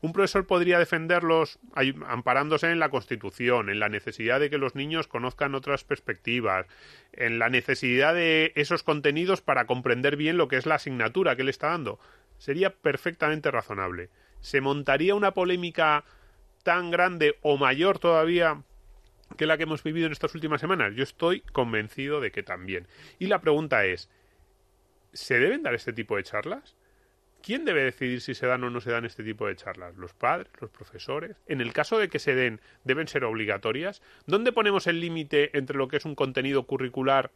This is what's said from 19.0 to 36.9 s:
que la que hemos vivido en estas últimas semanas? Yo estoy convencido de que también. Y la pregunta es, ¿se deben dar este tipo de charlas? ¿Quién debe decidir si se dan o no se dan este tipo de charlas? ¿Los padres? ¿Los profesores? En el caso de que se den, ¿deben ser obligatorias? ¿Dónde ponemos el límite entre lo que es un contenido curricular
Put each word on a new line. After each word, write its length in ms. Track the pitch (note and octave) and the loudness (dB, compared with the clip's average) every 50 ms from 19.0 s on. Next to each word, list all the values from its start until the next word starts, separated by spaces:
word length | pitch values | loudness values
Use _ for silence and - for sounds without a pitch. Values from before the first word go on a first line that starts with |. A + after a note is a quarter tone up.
| _ - _ _ _ _ - | _ -20 _ _ _ _ -6
que 100 | - D#3 | -4 0
la 100 | D#3 D#3+ | 0 2
que 60 | D3+ | 0
hemos 220 | D#3 D#3 D#3 C#3+ - | 0 -4 -4 -4 -4
vivido 220 | D#3+ D#3 E3 E3 | -6 -2 -2 -2
en 60 | D#3+ | -2
estas 220 | D3+ - - D3+ - | -2 -4 -6 -6 -6
últimas 260 | D#3+ D#3 D3+ D3+ C#3 | -6 -4 -2 -2 -2
semanas? 340 | - E3 F#3+ F3 A#2+ G2+ G#2 | 0 0 0 0 0 -2 0
Yo 80 | A#2 C3+ | -2 -4
estoy 380 | - - _ E3 E3+ F3+ - - - | -4 -4 _ 0 0 0 0 -6 -6
convencido 680 | - C#3+ B2+ A#2 A2 G#2+ G#2+ G#2+ - - C3+ C#3 D3 D3 | -2 -2 0 0 0 -2 -2 -4 -8 -8 -6 -4 -4 -2
de 120 | C3 G2+ | -4 -4
que 100 | - G#2+ | -6 -6
también. 460 | G2 - - F2+ F2+ F#2+ F#2+ F2 F2 - - - - - - _ | -8 -8 -10 -10 -8 -8 -8 -8 -8 -10 -20 -20 -20 -20 -12 _
Y 60 | F3+ F#3+ | -2 -2
la 120 | G#3 F3+ | -2 0
pregunta 440 | - D#3+ D3 D3+ D#3+ D3 C3+ A2 G2+ | 2 2 2 2 2 0 2 2 2
es, 260 | F#2+ F2+ - - _ _ _ _ _ _ _ _ _ _ _ _ _ _ _ _ _ _ _ _ _ | 2 0 -4 -8 _ _ _ _ _ _ _ _ _ _ _ _ _ _ _ _ _ _ _ _ _
¿se 260 | _ - - - C3 A#2+ | _ -16 -4 0 2 4
deben 240 | C3 F3 B3 C#4+ | 4 4 2 0
dar 120 | A3+ C3+ A#2+ | -2 -4 -4
este 180 | A#2 - - | -4 -4 -8
tipo 240 | A2 A#2 A2 - G#2+ | -8 -8 -6 -4 -4
de 80 | G2+ F#2+ | -4 -4
charlas? 500 | - - G#2 G#2+ D3 G3+ C#4 _ - _ _ _ _ _ _ _ _ _ _ _ _ _ _ | -4 -6 -6 -6 -6 -10 -10 _ -20 _ _ _ _ _ _ _ _ _ _ _ _ _ _
¿Quién 220 | - - A3 C#4 E4 | -8 -6 -6 -4 -2
debe 180 | C4+ F3+ D3 | 0 0 2
decidir 380 | C3+ C3 A#2+ - C3+ B2 B2 B2+ | 0 0 -2 -4 -4 -4 -4 -6
si 140 | - - B2 | -6 -8 -8
se 120 | - - | -4 0
dan 160 | B2+ B2+ B2 | 0 0 0
o 80 | B2+ B2 | -2 -6
no 100 | A#2+ A#2+ | -6 -6
se 120 | - B2 | -6 -4
dan 120 | A#2+ A#2 A#2 | -4 -4 -4
este 200 | A2+ - - G#2+ | -6 -10 -10 -10
tipo 240 | G#2+ A2 G#2+ A2 G2+ | -10 -6 -6 -6 -6
de 80 | F#2+ | -6
charlas? 400 | - - G2 F#2 F2+ F2+ F2 F2 | -8 -12 -14 -14 -12 -14 -18 -16
¿Los 160 | F#2 F#2 F2 | -16 -18 -18
padres? 340 | - _ - B2 D#3 F3+ F#3 _ _ - | -10 _ 0 0 0 -2 -6 _ _ -16
¿Los 100 | - A2 | -16 -16
profesores? 680 | _ - A2 - - F2 - - C3 D3+ F3 G#3 G#3 _ _ - | _ -20 -20 -20 -18 -16 -10 -8 -8 -8 -8 -10 -18 _ _ -6
En 120 | D#3 C3 | -2 -2
el 120 | A#2+ A#2 | -2 -2
caso 260 | - - D3 - A3+ A3 | 0 -2 0 2 2 0
de 100 | G#3 F3+ | 0 0
que 120 | - C#3+ | -2 -4
se 160 | - - B2+ | 0 2 2
den, 240 | C3 B2+ A#2+ A2+ A2 _ - - _ _ | 2 2 0 0 -4 _ -20 -20 _ _
¿deben 240 | C3 C3 D3 D#3+ C#3 | -2 -2 -2 -2 -4
ser 160 | - D3 B2+ | -2 -2 -2
obligatorias? 760 | A2+ A2 A2 A2 G2+ G2+ G2+ - A2+ A2 C3+ E3 G3 G3 - _ - - - _ | -2 -2 -4 -2 -2 -2 -2 0 -2 -2 -2 -4 -8 -8 -10 _ -20 -20 -20 _
¿Dónde 260 | - D#3+ G#3 A#3 B3+ | 0 0 2 2 2
ponemos 340 | A#3+ A#3 G#3+ G#3 G3+ F#3+ - | 2 4 2 4 4 2 2
el 140 | F3+ E3+ E3 | 0 0 0
límite 560 | E3+ E3+ E3 E3 D3+ C#3+ - D3 C#3+ D3 - C#3+ | -2 -4 -4 -6 -4 0 2 2 2 4 0 -4
entre 180 | C3 B2+ C#3+ | -4 -2 -2
lo 120 | C#3 C3+ C3 | -2 -2 -2
que 80 | D3+ | -2
es 80 | C#3+ - | -4 -4
un 100 | D#3+ C#3+ | -4 -2
contenido 500 | - C#3+ C3 B2+ C#3 B2+ C3+ C#3 C#3 B2 | -2 -2 0 0 -2 -2 2 0 0 0
curricular 640 | - C#3 B2+ C3 B2 | 0 -4 -4 -4 -4